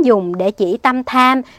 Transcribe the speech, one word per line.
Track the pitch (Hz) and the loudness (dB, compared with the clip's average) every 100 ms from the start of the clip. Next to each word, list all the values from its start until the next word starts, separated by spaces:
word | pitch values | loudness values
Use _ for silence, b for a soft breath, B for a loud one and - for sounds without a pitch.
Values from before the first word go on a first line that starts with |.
dùng | 262 208 175 180 | 2 2 0 -4
để | 190 | -4
chỉ | 208 180 220 | -2 -4 -2
tâm | 262 254 | -2 -2
tham. | 254 254 254 262 254 | -2 0 2 0 -4